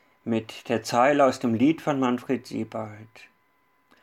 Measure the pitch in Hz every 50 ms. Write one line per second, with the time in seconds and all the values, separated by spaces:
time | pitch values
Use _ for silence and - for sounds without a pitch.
0 | _ _ _ _ _ 117 117 113 110 - - - - - 117 113 113 - - 120
1 | 123 139 147 143 143 131 127 - - 123 113 107 123 147 160 160 - - 147 135
2 | 131 123 123 120 - - 135 117 113 - 120 110 110 110 - 113 110 107 104 104
3 | 110 110 _ - - _ _ _ _ _ _ _ _ _ _ _ _ _ _ _